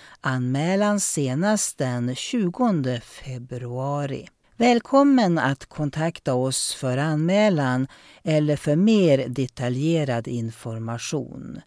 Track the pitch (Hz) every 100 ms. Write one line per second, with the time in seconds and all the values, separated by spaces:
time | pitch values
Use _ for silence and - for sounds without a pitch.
0 | - - 147 131 123 135 160 196 208 208
1 | - - 135 131 196 214 - - 131 123
2 | 120 127 - 247 185 175 240 180 131 120
3 | - - - 127 123 127 120 123 135 143
4 | 143 135 - _ _ - 233 240 - 277
5 | 285 262 202 165 127 139 - - 147 151
6 | 160 - - 127 131 - - - 135 127
7 | 151 151 165 196 214 165 135 127 135 -
8 | - - - 156 151 143 - 151 202 220
9 | 175 135 127 127 127 - 123 127 151 165
10 | 139 120 113 123 113 - 120 113 113 117
11 | - 151 - - - -